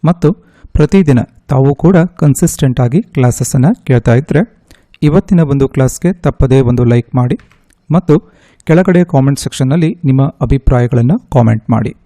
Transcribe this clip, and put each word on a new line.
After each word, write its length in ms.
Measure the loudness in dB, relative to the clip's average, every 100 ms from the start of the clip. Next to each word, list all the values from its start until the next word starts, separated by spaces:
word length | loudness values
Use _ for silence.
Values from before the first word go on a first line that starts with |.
ಮತ್ತು 280 | -2 0 0 -2 _ _ -20
ಪ್ರತಿದಿನ 460 | -4 0 2 2 0 -2 _ _
ತಾವು 260 | 0 0
ಕೂಡ 220 | 0 2 2
ಕನ್ಸಿಸ್ಟೆಂಟ್ 840 | 0 -2 -2 0 -2 0 -2 0
ಆಗಿ 220 | -2 -2
ಕ್ಲಾಸಸ್ಸನ್ನು 840 | -4 -2 -2 -2 -4 0 0 -2
ಕೇಳ್ತಾ 300 | 0 0 2
ಇದ್ರೆ 460 | 0 0 -2 -2 _ _ -20 _ _
ಇವತ್ತಿನ 380 | 0 0 0 0
ಒಂದು 280 | 0 0 -2
ಕ್ಲಾಸ್ಗೆ 440 | 0 -2 -2 -4
ತಪ್ಪದೇ 480 | -2 -4 -2 0 2
ಒಂದು 240 | 2 0
ಲೈಕ್ 300 | 2 0 -2
ಮಾಡಿ 220 | -4 -4 -4 _ _ _ _ _
ಮತ್ತು 420 | -4 2 0 0 _ _ _
ಕೆಳಗಡೆ 400 | -2 0 2 0
ಕಾಮೆಂಟ್ 360 | 0 0 0 -2
ಸೆಕ್ಷನ್‌ನಲ್ಲಿ 580 | -8 -6 -2 0 -2 -2
ನಿಮ್ಮ 180 | -2 0 0 -4
ಅಭಿಪ್ರಾಯಗಳನ್ನು 760 | -2 0 0 0 0 0 0 -2
ಕಾಮೆಂಟ್ 520 | _ 0 0 -2 -2
ಮಾಡಿ. 240 | -4 -4 -10